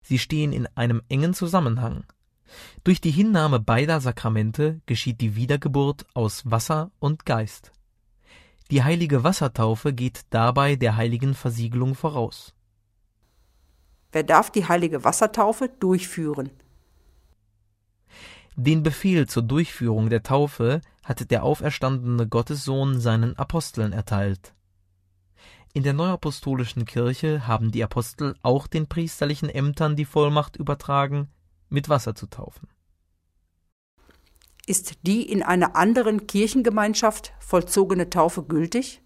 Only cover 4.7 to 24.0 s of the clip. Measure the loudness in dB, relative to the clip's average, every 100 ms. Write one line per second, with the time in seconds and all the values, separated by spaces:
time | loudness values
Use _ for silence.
4.7 | -2 -4 -4 -2 -2 -2 -2 0 0 0
5.7 | 0 0 -2 -8 -4 -4 -4 -2 -2 0
6.7 | -2 -4 _ -2 -2 -2 -2 -2 -10 -20
7.7 | _ _ _ _ _ _ -20 _ _ _
8.7 | 2 4 2 2 2 2 0 -2 0 0
9.7 | 0 -2 -4 -6 -6 -4 0 2 2 0
10.7 | 2 0 0 0 0 -2 -2 -4 -4 -4
11.7 | -2 -2 -2 -4 -4 -6 -8 -20 _ _
12.7 | _ _ _ _ _ _ _ _ _ _
13.7 | _ _ _ _ -4 4 4 4 -2 2
14.7 | 2 2 2 0 2 0 2 0 0 -4
15.7 | -2 0 0 -2 -6 -6 -6 -8 -12 _
16.7 | _ _ _ _ _ _ _ _ _ _
17.7 | _ _ _ _ -20 -20 -20 _ -2 2
18.7 | 4 2 0 2 2 2 0 0 0 -2
19.7 | -2 0 0 2 0 2 0 0 0 0
20.7 | 0 -6 _ -8 -8 -2 0 2 0 -2
21.7 | -2 -2 -2 -2 -2 0 0 -2 -6 -4
22.7 | -2 0 0 2 2 2 -2 -4 -4 -4
23.7 | -4 -2 -2